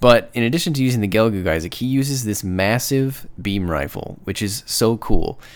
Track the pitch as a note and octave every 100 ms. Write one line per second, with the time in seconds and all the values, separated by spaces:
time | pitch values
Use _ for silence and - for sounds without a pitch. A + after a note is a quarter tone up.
0 | B2 A#2 - - A#2 E3 E3+ C#3+ C3 A#2+
1 | G#2 G#2 A2+ G2+ F2+ D#2+ E2 - B2+ C3+
2 | C3+ C3+ A2+ G2+ G2 F#2 G2 A#2 - C3+
3 | C3+ C3 - - A#2 G2 F2+ D#2 C#2+ -
4 | - - - F#2+ G#2 G2+ - - A2 A#2
5 | - F2 - - -